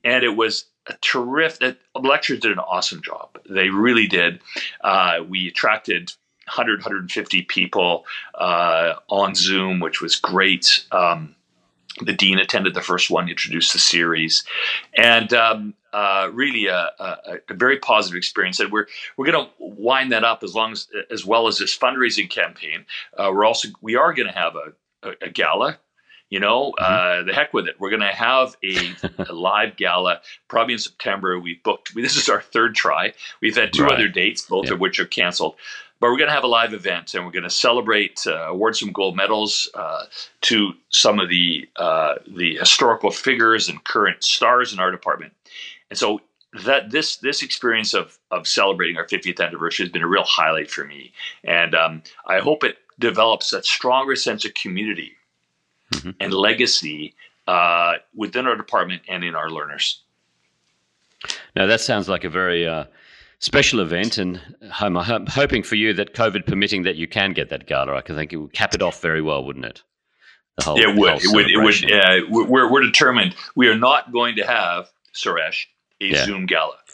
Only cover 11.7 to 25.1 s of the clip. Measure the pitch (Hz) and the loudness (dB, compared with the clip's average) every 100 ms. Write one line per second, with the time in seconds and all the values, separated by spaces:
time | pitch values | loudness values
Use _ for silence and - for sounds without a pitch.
11.7 | _ _ - - 98 95 95 95 - 92 | _ _ -10 -6 2 4 4 2 2 0
12.7 | 90 - 87 - 85 87 82 - 85 - | -2 -2 0 2 0 0 -4 -4 -2 0
13.7 | - - 85 82 80 80 - - - - | 2 4 4 2 2 0 0 -2 -6 -4
14.7 | - - - 120 117 110 120 113 110 104 | -6 -2 4 6 6 4 4 4 2 -4
15.7 | - _ 104 101 98 95 113 139 117 98 | -12 _ -2 2 2 0 -2 -2 0 0
16.7 | 90 85 - 95 82 85 90 - 95 127 | 0 -2 -6 -10 -10 -12 -14 -12 0 0
17.7 | 139 - 107 92 87 - - 92 92 101 | 2 2 2 2 -4 -6 -2 -2 -2 -2
18.7 | 107 104 - - - 135 165 127 _ - | -4 -6 -10 -14 -4 0 0 -2 _ -18
19.7 | 104 113 131 131 113 117 110 98 104 113 | -4 0 0 2 2 2 0 -4 -4 -4
20.7 | 107 - 107 - 113 95 113 113 104 95 | -4 -10 -12 -10 -10 0 2 2 0 -2
21.7 | - 127 131 120 104 92 110 85 - 78 | 0 0 2 0 0 -4 -2 -4 -4 -12
22.7 | 80 - - - - 98 98 107 113 107 | -12 -12 -16 -14 -4 0 4 2 2 -4
23.7 | - 113 120 165 147 107 90 85 78 76 | -10 -2 2 2 0 -4 -2 -4 -4 -14
24.7 | - _ _ 98 | -18 _ _ -14